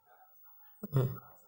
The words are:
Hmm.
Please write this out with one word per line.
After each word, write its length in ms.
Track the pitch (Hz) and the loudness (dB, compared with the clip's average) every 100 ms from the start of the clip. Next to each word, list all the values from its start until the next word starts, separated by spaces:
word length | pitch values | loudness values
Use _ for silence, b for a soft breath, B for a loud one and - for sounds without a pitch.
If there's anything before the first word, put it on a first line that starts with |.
| _ - - _ - _ - - - | _ -20 -20 _ -20 _ -20 -16 0
Hmm. 240 | 135 120 - - - | 2 2 -2 -14 -20